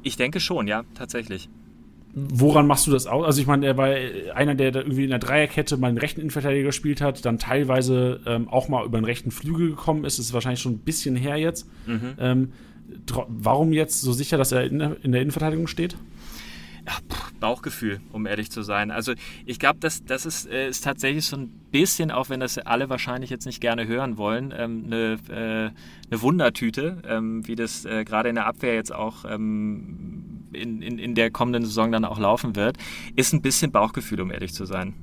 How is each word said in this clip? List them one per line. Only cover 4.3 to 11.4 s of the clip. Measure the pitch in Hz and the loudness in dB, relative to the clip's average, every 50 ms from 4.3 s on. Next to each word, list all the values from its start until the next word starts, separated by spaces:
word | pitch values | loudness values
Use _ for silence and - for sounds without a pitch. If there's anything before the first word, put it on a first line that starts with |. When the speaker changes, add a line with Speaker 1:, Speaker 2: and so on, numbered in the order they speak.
| - | 0
Speaker 2:
einer, | - 139 147 143 | 2 2 2 4
der | 135 139 131 | 4 4 2
da | 123 135 | 2 0
irgendwie | 135 143 135 131 139 | -2 0 0 0 2
in | 135 | 2
der | 131 123 | 0 0
Dreierkette | - - 135 151 151 139 - - 147 - 151 | 0 2 4 4 2 4 2 0 0 2 2
mal | 135 127 123 | 2 2 2
einen | 120 117 | 2 2
rechten | 123 151 - - | 0 -2 -2 -2
Innenverteidiger | 156 156 127 147 139 143 135 143 135 143 | -4 -2 -2 0 0 2 2 2 2 0
gespielt | 139 - - 151 143 131 | 0 0 0 0 0 2
hat, | 147 143 131 - - | 2 0 0 0 0
dann | 123 117 113 | 0 0 0
teilweise, | - 120 127 139 147 131 127 131 127 127 131 127 127 127 127 - - | 0 2 2 2 4 4 4 4 4 4 4 4 4 2 0 -2 -2
ähm, | 117 117 117 117 113 | 0 0 0 0 2
auch | - 131 127 - | 2 2 2 4
mal | 143 123 107 | 0 0 0
über | - 113 113 | 2 0 0
den | 110 | 2
rechten | 110 120 120 - 127 | 0 -2 -2 -4 -6
Flügel | 117 - - 147 165 160 175 165 | -6 -6 -4 -2 0 2 2 2
gekommen | 151 143 - 160 156 151 143 | 0 0 0 0 0 2 0
ist. | 139 135 - | -2 -2 -2
Das | 123 113 | -4 -2
ist | 120 | -2
wahrscheinlich | 120 113 131 123 120 | -2 0 0 -2 -2
schon | - 131 120 | -2 -2 -4
ein | 107 | -2
bisschen | - - 156 - - 147 131 123 | -2 -4 -4 -2 0 0 0 0
her | 123 143 143 | 0 0 0
jetzt. | 151 | 2